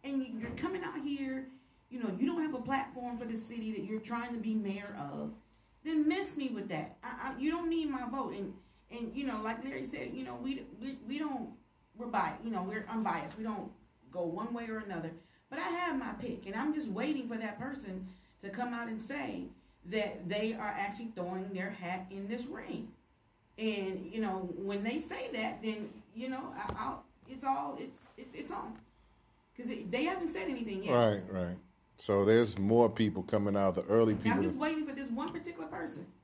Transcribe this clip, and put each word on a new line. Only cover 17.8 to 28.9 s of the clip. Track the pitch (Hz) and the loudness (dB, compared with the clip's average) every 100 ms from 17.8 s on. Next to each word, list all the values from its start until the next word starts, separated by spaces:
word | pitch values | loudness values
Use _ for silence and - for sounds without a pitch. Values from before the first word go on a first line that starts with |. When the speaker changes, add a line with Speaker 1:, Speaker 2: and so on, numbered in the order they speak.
| 196 185 185 - - _ | -8 -8 -8 -14 -20 _
Speaker 1:
to | 196 | -8
come | 196 247 | -4 -2
out | 233 233 | -2 -4
and | 220 | -4
say | - 277 247 185 - - - _ 175 | -4 -4 -4 -4 -8 -12 -20 _ -2
that | 214 208 - 180 | 0 0 -2 -2
they | 208 220 | 0 0
are | 220 208 - | 0 -2 -2
actually | 202 214 226 - | -2 -4 -8 -4
throwing | 180 185 190 | -2 -2 -2
their | 185 196 | -4 -4
hat | - 175 185 - | -4 -4 -4 -6
in | 196 196 | -8 -4
this | 247 254 | -4 -4
ring. | 359 - - - - _ _ _ _ _ - | -8 -6 -6 -8 -14 _ _ _ _ _ -2
And, | 220 202 190 185 165 | 0 0 -2 -2 -4
you | 220 | 0
know, | 214 190 180 170 | 0 0 -2 -4
when | 196 202 | -2 0
they | 220 302 | 0 -2
say | - - 508 | -4 -6 -4
that, | 226 214 - | -2 -2 -2
then, | 226 220 - - - 226 | -4 -2 -6 -10 -14 -8
you | 254 | -4
know, | 262 320 - | -4 -6 -6
I, | 208 185 | -4 -2
I'll, | 254 - - - - | -4 -6 -12 -20 -16
it's | 262 | -4
all, | 269 269 - - | 0 0 0 -4
it's, | 269 - - - | -8 -10 -20 -16
it's, | - - | -14 -10
it's | - | -6
on. | - - - - | -6 -6 -10 -16